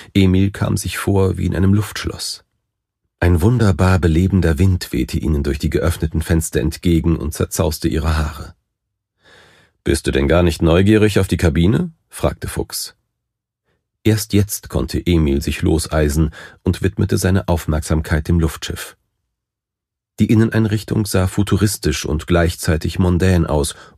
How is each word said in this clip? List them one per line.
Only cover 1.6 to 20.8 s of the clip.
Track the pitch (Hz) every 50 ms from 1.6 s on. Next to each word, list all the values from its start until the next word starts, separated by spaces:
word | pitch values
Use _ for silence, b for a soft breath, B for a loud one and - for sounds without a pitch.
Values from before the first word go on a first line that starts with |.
| 95 95 98
Luftschloss. | 104 104 - - - - - - - - - - - _ _ _ _ _ _ _ _ _ _ _ _ _ _ _ -
Ein | - 87 90 80
wunderbar | 85 113 127 120 113 98 87 - 92 92 92 87
belebender | 87 85 78 80 92 92 98 92 82 82 80 69
Wind | 95 95 92 87 - -
wehte | - - 62 - - -
ihnen | - 80 78 71
durch | 69 73 69 71
die | - -
geöffneten | - - - 85 82 - - 80 - 82
Fenster | 80 - 87 82 80 - - 76
entgegen | - 78 - - - 90 85 82 71 82 82
und | - - 78
zerzauste | - - 82 - - - 82 78 80 - - 85
ihre | 82 80 76 80 80
Haare. | 78 78 76 78 - - - - _ _ _ _ _ _ _ _ _ _ _ _ b b b b b b b b b b b b b -
„Bist | - 76 76 -
du | 73
denn | - 67 69 71
gar | 78 90
nicht | 90 85 78 -
neugierig | 82 82 80 90 98 101 107 107 104 104 95 104
auf | 95 -
die | 104
Kabine?“, | 87 - 85 73 85 85 92 127 160 180 170 - _ _ _
fragte | - - - 76 - - - -
Fuchs. | - - - - - - - - - _ _ _ _ _ _ _ _ _ _ _ _ _ _ _ _ _ _ _ _ _ -
Erst | 107 110 107 - -
jetzt | - 104 101 - - - - -
konnte | - - 64 71 - - -
Emil | 87 87 82 78 71 69 71
sich | 73 76 73 -
loseisen | - 87 82 78 - - - 78 78 73 69 78 80 78 B B B B B B B
und | 92 90 -
widmete | - 95 - - 98 98 104
seine | 98 95 95 95 98 -
Aufmerksamkeit | - 87 80 - - 78 76 - - 80 78 76 - 80 76 76
dem | - 85 85
Luftschiff. | 80 80 - - - - 82 - - - - _ _ _ _ _ _ _ _ _ _ _ _ _ _ _ _ _ _ _ _ _ _ _ _ -
Die | 107
Inneneinrichtung | 101 120 107 113 113 - 113 110 107 104 107